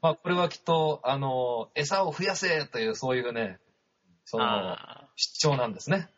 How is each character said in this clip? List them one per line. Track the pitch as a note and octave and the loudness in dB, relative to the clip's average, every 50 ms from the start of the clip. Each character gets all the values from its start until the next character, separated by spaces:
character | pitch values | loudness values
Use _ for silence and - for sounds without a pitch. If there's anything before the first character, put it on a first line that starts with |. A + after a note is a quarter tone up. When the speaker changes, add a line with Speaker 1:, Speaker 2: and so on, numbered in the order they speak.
Speaker 1:
ま | - E3 | 4 2
あ、 | D3+ | 2
こ | - _ F3 | 2 _ 0
れ | F3+ | 2
は | F3+ F3+ E3+ | 2 2 0
き | - - | -2 -6
っ | |
と、 | _ - E3 D#3+ D#3+ D#3 D3+ - - | _ 0 2 4 4 2 0 0 0
あ | B2 C3+ | -2 0
の、 | C#3 C#3 C3+ C3 B2+ B2+ B2 A#2+ A#2 A2 - _ | 0 0 0 0 0 0 0 0 -2 -4 -4 _
餌 | - D3 C#3+ F#3+ G3 G3 | -4 -2 0 2 2 2
を | E3+ | 0
増 | D3 E3 F3+ | 0 -2 -2
や | G3+ F#3 | -2 -2
せ | - F#3+ F3+ E3 D#3 C#3 | 0 0 0 2 0 0
と | - - A#2+ | -2 -4 -2
い | A2+ A2 | -2 -2
う、 | G#2+ | -2
そ | - - C3 B2+ | -2 -2 0 0
う | |
い | B2+ A#2+ B2 | 0 0 -2
う | |
ね、 | A#2 A#2 A2+ G2 F2+ - _ _ _ _ _ _ _ _ _ _ _ _ _ | -2 -2 -4 -4 -6 -12 _ _ _ _ _ _ _ _ _ _ _ _ _
そ | - - A#2 | -6 -2 0
の、 | B2 | 2
Speaker 2:
あ | A#2 A2+ G2+ F#2+ F#2 F2+ - - - - - | 2 2 0 0 -2 -6 -8 -10 -18 -18 -20
ー。 | - _ _ | -20 _ _
Speaker 1:
主 | - - - - - - D3+ | -6 -6 -6 -2 0 2 2
張 | C#3+ | 4
な | C3+ B2 A#2 | 2 0 -2
ん | |
で | G2+ - | -4 -8
す | - - | -2 0
ね。 | F#3 G3 F3 - _ | 0 0 0 -6 _